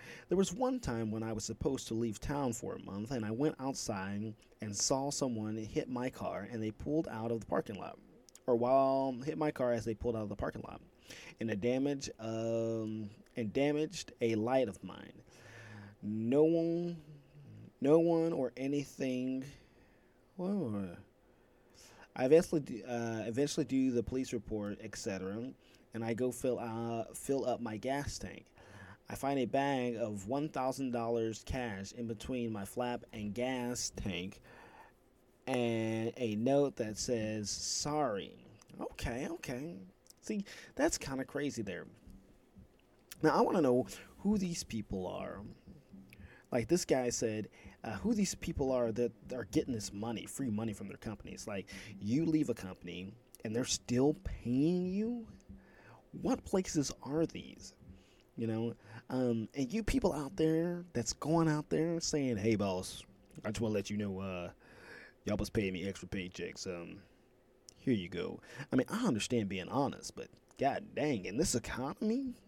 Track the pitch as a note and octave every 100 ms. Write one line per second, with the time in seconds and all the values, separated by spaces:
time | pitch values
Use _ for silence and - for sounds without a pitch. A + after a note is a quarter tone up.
0 | - - - F3+ F#3+ F3 B3+ C#4 C#3+ A#2
1 | A2 A2 A2 G#2+ - A2+ D3 C3 - A2+
2 | A#2 G2+ - C#3+ C3 A#2 G2+ F#2+ F#2 G2
3 | A2 C3 G#2+ A2+ D3+ - C3+ C3 - G2+
4 | F#2+ G2+ A2 G#2+ - - A2 G2+ - C3+
5 | C#3 - C3+ A2+ G#2+ A2 G#2+ D#3 - B2
6 | B2+ B2+ F#2 - G#2 A#2 A2 - - D3+
7 | - A2+ A#2 A#2 - - - G2 - -
8 | - - - - - A#2+ A#2+ C3+ C3+ C3+
9 | C3+ A#2+ C#3 D#3 D3+ - B2 A#2 G#2+ G#2+
10 | A#2+ A2 G#2 G#2 - - - - - -
11 | - - - - A#2 G#2 A#2+ C3 C#3 C#3+
12 | - - A2 A2+ A2+ A2+ A2+ A2+ A2 A2
13 | G#2 - - - A2 C3+ C#3+ D3+ D#3 E3
14 | - - A#2 A2 A2+ C3+ A#2 F#2+ F#2 -
15 | C2 G#2 - - - - G#2+ G#2+ G2+ -
16 | G#2 G#2+ A2+ C#3 D#3 E3 E3 E3+ F3 E3
17 | D3+ D3 - - - G#2+ - - C3+ D#3+
18 | E3+ E3 E3 E3+ B2+ - C3+ C#3+ C#3 -
19 | C3+ B2+ B2+ C3 C#3 - - - - -
20 | - _ _ - F3+ G3+ C3 G#2 F#2 F2+
21 | - _ _ _ _ _ _ - - -
22 | - - C3 D#3+ F3+ D#3+ C3 A#2+ B2 A#2
23 | A#2 A2+ G#2+ A#2 C#3+ - B2+ C3+ C3 A#2+
24 | G#2+ C3 B2+ A#2+ - G#2+ G#2 G2+ A2 -
25 | A2+ F#2+ F#2 G#2+ B2+ C3 - - - A2+
26 | A2+ A#2 B2+ A2+ C3+ A#2 A2+ A2+ A#2 A#2
27 | - - - C3+ B2 A#2 A#2 G#2+ B2+ C#3
28 | C#3+ - F#2+ - - - - - - -
29 | - G#2 C3+ C#3 A#2 C#3 C#3 C#3 B2 A2+
30 | A2+ G#2 F#2+ C#3 D#3 C#3+ C3 C3+ C3 A#2+
31 | A#2 A#2 A2+ G#2+ - B2+ A#2+ G2 G2 -
32 | A#2 A2 - B2+ A#2 G#2+ G2 - B2 A#2+
33 | - A2+ G#2 G2+ B2+ B2+ B2 B2 - -
34 | G#2 F2 F#2 - - - - - - -
35 | _ _ _ _ - B2+ A#2+ A2+ A2 A2
36 | A2+ - A#2 G#2+ A#2+ C#3 C#3+ - A2 G#2
37 | - A#2+ A2 A2 G#2 - - - D3 D3+
38 | C3+ G2+ D#2+ - - - - - - -
39 | - A#2+ F#3+ F4 - B2 D#3 F#3 F#3 -
40 | - - - G#3+ G3 - - - D#4 -
41 | - C3+ C3 C#3 C#3+ A#2 G2+ E2+ C#2+ -
42 | - - - - - - - _ _ _
43 | - - D#3 D3 B3 G3 C3+ B2 - -
44 | - - G3 G#3+ F#3 E3+ - A2+ G#2 G2
45 | F2+ F#2 F#2+ F2 A2 - - - - -
46 | - - - - - B2+ A2+ F3 - C#3
47 | B2 - A#2 G#2+ G2+ - - - A#2+ G2+
48 | G3 A3 F#3+ - - D#3 C3+ B2+ A#2+ A2
49 | A#2+ - - B2+ G#2+ D3+ C#3+ A2+ G2+ G2+
50 | A2+ G#2+ - - C3+ G#2+ A2+ G2+ G2+ G2
51 | A#2+ G2+ - - - G2+ - - - G2
52 | G2+ C3 E3 D#3 C3+ A#2 F#2 - F2 E2+
53 | F#2+ A#2+ - - A2+ A2+ B2+ - - B2
54 | C#3 D3+ - - A#2+ B2+ D#3 F3+ F3+ F#3+
55 | A3 A#3+ A3+ F#3+ - G3 - - - -
56 | - C#3+ - C4 - F#3+ F#3+ D#3 C3+ -
57 | B2+ D3+ D#3+ - - - - - - -
58 | - - - - A2+ A2 A#2 A#2 - A2+
59 | - B2+ B2+ A#3 - C#4+ A#2+ A3+ G#3+ C4+
60 | G3+ D3 C#3+ - D#3+ D#3+ F3 F3 F3 A#2+
61 | A2+ - C#3 E3 D#3+ D3+ - D#3 E3 E3
62 | - D3+ C3 A2 A2 G#2+ G2+ F#2 F#2 -
63 | - - - - A2 G#2+ A2+ G#2 G2 G#2
64 | G#2 F#2+ G2 F2+ F2 - - - - -
65 | - - - G2+ G#2 - G2 F#2 G2 F#2+
66 | F#2 G2 F2+ - F2 - - F2 F2 F2+
67 | - - _ _ _ _ - - - A2+
68 | F2 E2+ E2+ E2 - - - B2+ - G#3+
69 | A#3+ A2 - B2 G2+ F#2+ F2 A#2 C3 G1+
70 | - - - - - - C3+ G2+ - -
71 | D3 A#2 F2 G#2+ - A#2+ - A#2 C3 F#3+
72 | G#3+ A#3+ C4 A#3+